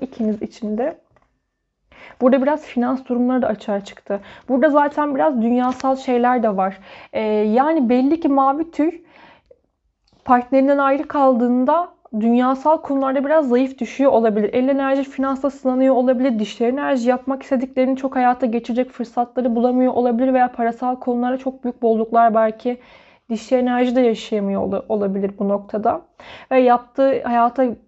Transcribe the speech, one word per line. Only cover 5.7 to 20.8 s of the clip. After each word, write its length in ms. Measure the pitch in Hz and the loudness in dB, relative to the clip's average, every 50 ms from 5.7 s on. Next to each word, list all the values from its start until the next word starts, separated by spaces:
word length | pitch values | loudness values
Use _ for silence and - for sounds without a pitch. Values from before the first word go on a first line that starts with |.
| 254 262 - 269 269 | -4 -2 -2 -2 -2
şeyler 460 | 262 - 262 247 240 240 247 254 247 | -2 -2 -2 0 0 2 2 2 2
de 140 | 220 220 196 | 0 0 0
var. 220 | 190 185 196 196 - - - - - - - | 0 -2 -4 -4 -8 -18 -20 -20 -20 -16 -10
Ee, 80 | - 220 220 214 | -6 -4 -2 0
yani 600 | 214 214 214 214 214 247 269 311 330 320 254 220 | 0 0 0 2 2 2 2 2 2 0 2 2
belli 320 | 247 254 262 277 330 320 | 2 2 2 2 0 0
ki 80 | 339 294 | 0 0
mavi 420 | 277 277 269 269 277 302 320 330 | 2 2 2 0 0 -2 -4 -6
tüy 200 | - - 294 339 - - - _ _ - - - - _ _ _ _ _ _ _ _ _ _ _ _ _ _ _ _ _ - | -4 -2 -2 -2 -2 -6 -14 _ _ -20 -20 -20 -20 _ _ _ _ _ _ _ _ _ _ _ _ _ _ _ _ _ 0
partnerinden 540 | - 254 247 240 247 269 269 269 277 285 277 | 2 2 2 2 2 2 2 4 4 2 2
ayrı 300 | 277 269 269 277 294 302 | 2 2 0 0 -2 -4
kaldığında 800 | - 294 269 262 262 226 247 240 247 254 254 277 302 339 349 349 - _ _ - - 214 | 0 2 2 4 4 2 2 0 0 0 2 2 2 0 0 -4 -10 _ _ -10 -6 -2
dünyasal 560 | 214 233 233 247 247 254 269 262 - 302 320 | 0 2 2 2 2 2 0 0 2 2 2
konularda 480 | 311 311 - 277 269 269 269 262 277 262 | 0 0 -2 -2 -2 -2 0 -2 -2 0
biraz 240 | 277 311 320 294 247 | 2 2 2 2 2
zayıf 300 | 240 247 269 262 269 - | 2 0 0 0 -4 -8
düşüyor 340 | 240 - - - 277 277 | -10 -6 -2 0 2 4
olabilir. 380 | - 226 226 226 202 214 208 - | 4 4 2 2 2 0 0 0
El 160 | - 247 254 269 | 0 0 0 0
enerji 340 | 277 269 277 269 269 277 269 | 0 0 0 0 0 -2 -2
finansta 460 | 269 - - 262 269 269 262 277 285 | -4 -4 -4 -4 -2 -2 -2 -4 -4
sınanıyor 440 | 277 - - 262 254 254 262 269 262 | -4 -4 -4 -2 0 2 2 2 4
olabilir. 440 | 254 247 254 254 240 254 277 233 214 | 2 2 2 2 2 2 0 0 -2
Dişli 280 | 214 - - - 233 | -4 -4 -4 -2 -2
enerji 420 | 233 254 285 285 285 277 254 233 247 | -2 -2 -2 -2 -2 -2 0 0 0
yapmak 340 | 247 247 254 262 269 269 | 0 0 -2 -6 -6 -6
istediklerini 540 | - - 269 247 262 262 - 254 262 254 269 | -4 -4 -2 -2 -2 -2 -2 0 0 0 0
çok 200 | 262 - 262 269 | -2 -4 -4 -2
hayata 300 | 262 247 247 247 247 262 | 0 2 2 2 0 -2
geçirecek 440 | 233 220 233 233 - 226 247 254 254 | -2 -2 -2 -4 -4 -2 -2 -2 -4
fırsatları 680 | - - 233 220 - 254 240 240 - 254 240 254 226 | -4 -10 -10 -6 -4 -4 -4 -4 -2 -2 -2 0 0
bulamıyor 360 | 233 233 247 247 254 254 254 | 0 0 2 2 2 2 2
olabilir 420 | - - 247 247 233 226 262 262 254 | 2 0 0 0 0 0 0 2 2
veya 180 | 254 247 254 | 2 2 0
parasal 440 | 254 - 233 233 233 233 | -2 -2 -4 -4 -4 -4